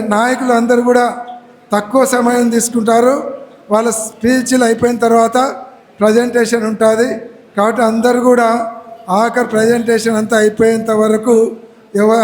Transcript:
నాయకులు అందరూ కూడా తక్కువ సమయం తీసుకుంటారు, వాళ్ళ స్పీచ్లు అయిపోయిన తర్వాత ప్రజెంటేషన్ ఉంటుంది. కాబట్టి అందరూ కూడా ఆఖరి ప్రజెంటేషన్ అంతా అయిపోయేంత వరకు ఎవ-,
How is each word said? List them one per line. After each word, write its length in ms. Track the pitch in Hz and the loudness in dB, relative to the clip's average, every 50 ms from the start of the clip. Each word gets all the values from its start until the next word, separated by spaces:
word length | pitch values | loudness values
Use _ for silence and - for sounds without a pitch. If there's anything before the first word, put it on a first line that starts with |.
| 220 214 208 | -2 -2 -2
నాయకులు 380 | 214 233 247 254 254 262 254 240 233 | 0 0 0 -2 -2 -2 0 0 0
అందరూ 220 | 233 240 247 240 247 247 | 2 2 0 2 2 2
కూడా 160 | 247 247 240 240 247 - - - - - - - - - _ - 208 | 2 2 0 -2 -4 -6 -12 -16 -18 -20 -20 -20 -20 -20 _ -6 -4
తక్కువ 280 | 208 208 214 262 269 254 - 247 | -4 -4 -2 0 0 0 0 0
సమయం 320 | 247 233 240 247 247 240 233 233 | 0 0 0 0 0 0 0 0
తీసుకుంటారు, 580 | 233 226 - - 233 214 233 226 233 240 254 277 294 - - - - - - - - - - 202 | -2 -2 -2 -4 -2 0 0 2 2 2 2 0 -2 -4 -8 -12 -14 -16 -20 -20 -18 -6 -2 0
వాళ్ళ 160 | 220 233 233 214 - | 0 0 0 -4 -6
స్పీచ్లు 640 | 220 - - - 220 240 254 254 247 - 254 254 240 226 | -8 -10 -8 -4 0 0 0 0 0 0 0 2 2 2
అయిపోయిన 300 | 226 226 240 240 240 226 240 | 0 0 0 -2 0 0 0
తర్వాత 320 | 226 226 233 226 226 233 254 262 285 - - - - - - _ _ _ - | 2 2 2 2 2 0 0 -2 -2 -4 -8 -14 -18 -20 -20 _ _ _ -2
ప్రజెంటేషన్ 640 | 202 214 214 240 247 240 240 240 233 220 233 233 220 220 | 0 2 2 2 0 0 0 0 0 0 -2 -2 -2 -4
ఉంటుంది. 360 | 214 - 220 220 220 220 240 254 202 - - - - - - - - 202 | -2 0 0 2 2 2 0 -2 -4 -6 -10 -14 -18 -20 -20 -10 -4 -2
కాబట్టి 240 | 208 226 220 254 233 220 | -2 0 0 0 0 0
అందరూ 280 | 220 226 226 247 240 247 240 254 | 0 2 2 2 2 2 2 2
కూడా 200 | 247 240 233 226 233 240 - - - - - - - - - 185 180 208 | 4 4 2 2 0 -2 -4 -6 -12 -14 -18 -20 -20 -14 -8 -4 -2 0
ఆఖరి 280 | 233 233 233 247 240 - 220 | 0 0 0 -2 -2 -2 0
ప్రజెంటేషన్ 600 | 214 220 226 240 233 220 233 226 220 226 226 226 214 | 0 2 2 2 0 0 0 -2 0 0 -2 -2 -2
అంతా 140 | 220 208 233 214 214 | -2 0 0 2 2
అయిపోయేంత 480 | 214 214 - 226 226 226 220 220 226 220 214 214 | 2 2 2 2 2 2 0 -2 -2 0 2 2
వరకు 320 | 214 220 214 220 254 233 220 226 - - - - - - - - _ - 202 | 2 0 0 2 2 2 2 2 0 -2 -8 -16 -20 -20 -20 -14 _ -2 0
ఎవ-, 200 | 208 214 226 233 | 2 2 2 2